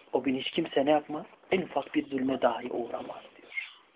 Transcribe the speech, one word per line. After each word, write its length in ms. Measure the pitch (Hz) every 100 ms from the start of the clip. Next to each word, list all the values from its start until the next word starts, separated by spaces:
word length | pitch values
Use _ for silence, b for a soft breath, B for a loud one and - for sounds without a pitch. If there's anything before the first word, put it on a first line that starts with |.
| -
O 100 | 135
gün 120 | 131 131
hiç 160 | -
kimse 340 | - 160 151 135
ne 60 |
yapmaz? 340 | 151 151 151 - - -
En 100 | 196
ufak 340 | 151 139 - 151
bir 100 | 139
zulme 360 | 135 131 131
dahi 260 | 123 117 123
uğramaz 520 | - 117 - - - - -
diyor. 340 | - - - - _